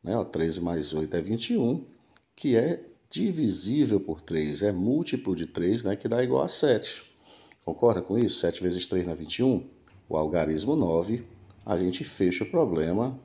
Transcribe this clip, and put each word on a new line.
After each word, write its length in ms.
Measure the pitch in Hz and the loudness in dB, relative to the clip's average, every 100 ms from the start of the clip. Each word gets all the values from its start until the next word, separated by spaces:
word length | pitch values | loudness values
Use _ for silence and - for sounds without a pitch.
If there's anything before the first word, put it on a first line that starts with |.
Né, 140 | - 113 | -2 -2
ó, 80 | |
treze 360 | 95 82 82 80 | -2 -2 -2 -2
mais 320 | 85 85 73 | -2 -2 -4
oito 240 | 78 78 85 | -4 -2 -4
é 40 | |
vinte 300 | 82 113 - | -2 -4 0
e 60 | 233 | 0
um, 280 | 117 156 - _ _ _ _ | 2 0 -6 _ _ _ _
que 220 | - 151 113 | -6 2 4
é 260 | 143 - - - _ | 4 -2 -8 -20 _
divisível 920 | 156 208 165 127 87 90 143 127 101 | -4 -2 0 0 0 -2 2 4 2
por 200 | 95 78 | 0 -8
três, 440 | - 82 76 73 | -4 -2 -2 0
é 80 | 104 | 0
múltiplo 640 | 92 104 143 170 139 143 180 | 0 0 0 0 -4 -2 -4
de 100 | 82 | -4
três, 380 | - 87 107 | -2 0 2
né, 100 | 95 | 0
que 140 | 101 120 | -2 0
dá 160 | 117 | 0
igual 180 | 127 131 | 2 0
a 60 | - | 0
sete. 560 | - 151 113 - - - _ - - - - | 2 4 2 0 -10 -14 _ -20 -20 -20 -12
Concorda 380 | - 78 120 95 | -8 2 4 4
com 160 | - 104 | 0 2
isso? 220 | 113 - | 2 2
Sete 240 | 87 - | 0 0
vezes 240 | 92 90 - | -2 -2 -2
três 180 | 92 | -2
não 80 | 87 | -2
é 40 | 80 | -6
vinte 240 | 78 - | -6 0
e 20 | |
um? 260 | 131 110 - - - - _ | 2 2 -4 -20 -20 -20 _
O 80 | 80 | -2
algarismo 600 | 78 85 78 78 110 156 | 0 0 0 0 0 0
nove, 500 | 90 82 92 117 - - - - | 2 2 0 -4 -6 -20 -20 -18
a 120 | - 87 | -4 0
gente 280 | 92 90 | 0 -2
fecha 400 | - - 92 87 | -8 0 0 2
o 40 | 101 | 0
problema 680 | 175 135 80 80 95 123 131 | 2 2 2 0 0 -2 -6